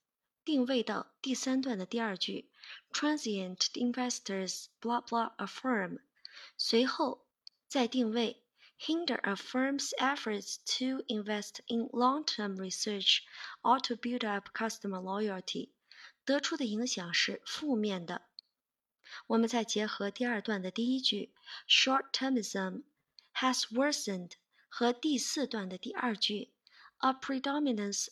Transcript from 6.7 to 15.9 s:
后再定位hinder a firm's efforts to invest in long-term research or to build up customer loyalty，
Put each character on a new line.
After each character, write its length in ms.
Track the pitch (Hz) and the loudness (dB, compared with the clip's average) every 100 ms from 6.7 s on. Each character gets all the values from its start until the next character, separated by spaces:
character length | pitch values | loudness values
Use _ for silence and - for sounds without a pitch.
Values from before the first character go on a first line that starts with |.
| 226 262 | 4 4
后 420 | - 294 - _ _ - - - | 2 0 -2 _ _ -20 -20 -4
再 200 | 285 233 | 0 2
定 240 | 254 226 | 2 2
位 320 | 226 226 - _ _ - - | 2 0 -2 _ _ -20 -8
hinder 400 | - 330 339 - | -2 0 0 0
a 120 | - 196 | 0 -2
firm's 540 | - 254 269 277 - - | -2 0 2 0 -2 0
efforts 600 | 254 190 - 208 196 - - | 0 0 -2 -4 -4 -8 -4
to 380 | - 254 262 - | 0 0 -2 -2
invest 520 | 214 202 208 208 - - | -2 -2 -4 -4 -10 -4
in 220 | 233 226 | -2 0
long-term 680 | 233 247 285 302 - 208 190 | 2 4 4 0 -2 -4 -4
research 680 | 190 - - 202 190 - - - - - | -6 -4 -4 0 4 4 2 -14 -14 -2
or 200 | 220 254 | 4 4
to 140 | - 226 | 2 -4
build 300 | 240 247 226 | -2 -2 -2
up 240 | 202 - | -2 -4
customer 480 | - 226 - 202 185 | -4 -4 -2 -6 -4
loyalty， 680 | 185 196 214 190 - - - _ _ | -4 -2 -2 -2 -6 -6 -8 _ _